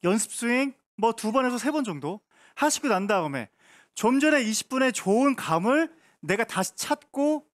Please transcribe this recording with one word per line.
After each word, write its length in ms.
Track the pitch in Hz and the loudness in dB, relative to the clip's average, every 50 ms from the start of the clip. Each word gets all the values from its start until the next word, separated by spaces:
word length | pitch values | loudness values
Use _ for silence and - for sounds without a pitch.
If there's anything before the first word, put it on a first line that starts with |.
| - | 2
연습 280 | 175 196 226 - - - | 2 2 2 0 -4 -6
스윙 400 | - 233 233 240 254 269 277 247 _ _ _ _ | -6 -2 0 0 0 0 -2 -4 _ _ _ _
뭐 180 | - 214 233 226 | 0 0 0 0
두 180 | 226 - 214 | 0 -4 0
번에서 260 | 220 269 254 247 247 240 | 0 2 2 2 -2 -2
세 120 | 208 269 | -2 -2
번 120 | 294 311 269 | -2 0 -2
정도 360 | 214 170 143 131 147 190 214 _ _ _ _ _ - _ | -4 -6 -6 -6 -8 -8 -8 _ _ _ _ _ -20 _
하시고 320 | - 277 302 294 - - | 0 0 0 0 0 0
난 180 | 277 214 185 196 | 0 0 0 2
다음에 440 | 202 214 190 165 147 139 131 113 - _ _ _ _ - - _ _ _ | 2 0 0 0 -2 -4 -6 -8 -10 _ _ _ _ -20 -20 _ _ _
좀 260 | - - 226 254 277 | -2 0 2 2 4
전에 220 | 285 311 302 285 | 4 4 4 2
이십 280 | 240 214 220 - - _ | 2 0 -2 -4 -4 _
분의 240 | 262 262 262 262 - | -2 0 0 0 0
좋은 420 | - - 185 202 226 269 285 262 | -2 0 2 2 4 4 2 2
감을 580 | - - - 160 165 180 226 269 302 330 330 - _ _ _ _ _ | 0 -2 0 0 0 2 2 2 2 0 -2 -4 _ _ _ _ _
내가 220 | - 147 185 202 226 | -4 -4 -2 -2 -2
다시 300 | - - 185 190 - _ | -2 -2 -4 -4 -4 _
찾고 720 | - - - 294 294 - _ - 269 277 294 311 294 - _ | -10 -4 -4 -4 -4 -6 _ -4 -2 0 0 0 -2 -4 _